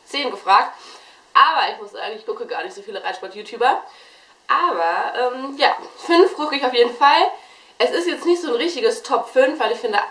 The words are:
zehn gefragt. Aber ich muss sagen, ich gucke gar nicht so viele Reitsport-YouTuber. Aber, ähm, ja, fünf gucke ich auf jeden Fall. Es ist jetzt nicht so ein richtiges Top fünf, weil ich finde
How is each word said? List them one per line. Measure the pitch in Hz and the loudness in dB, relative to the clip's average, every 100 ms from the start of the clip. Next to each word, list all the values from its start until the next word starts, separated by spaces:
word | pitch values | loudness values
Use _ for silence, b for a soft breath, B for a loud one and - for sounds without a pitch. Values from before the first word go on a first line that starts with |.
| _ | _
zehn | 277 254 | -6 -6
gefragt. | 196 - 196 247 B B B B B B - | -6 2 2 2 B B B B B B 4
Aber | 302 320 - | 4 4 -2
ich | - | -4
muss | 202 | -14
sagen, | 202 202 220 | -12 -10 -10
ich | - | -10
gucke | - 240 | -10 -8
gar | 175 | -8
nicht | 180 | -8
so | 202 | -12
viele | 202 196 | -12 -10
Reitsport-YouTuber. | - 185 190 196 208 233 247 - - B B B B B - | -8 -8 -12 -14 -14 0 2 2 -4 B B B B B -2
Aber, | 1077 339 175 170 170 - - | 0 2 0 0 0 -2 -2
ähm, | 247 262 269 277 | -2 -4 -10 0
ja, | 285 - - - | 0 0 -8 -16
fünf | - 339 370 - | 2 6 6 4
gucke | 302 277 | -4 -2
ich | 254 | 0
auf | |
jeden | 240 240 - | 2 2 4
Fall. | 285 311 359 B B B B B | 4 6 2 B B B B B
Es | 494 | 0
ist | - 349 | 0 -2
jetzt | 294 330 | -2 0
nicht | 349 | 0
so | 320 | 0
ein | 240 | -2
richtiges | 330 277 220 - | -2 0 -2 -2
Top | - 254 - | -2 -2 0
fünf, | 262 269 302 | 2 2 2
weil | - | -2
ich | 240 | -2
finde | 226 208 - | -2 -2 0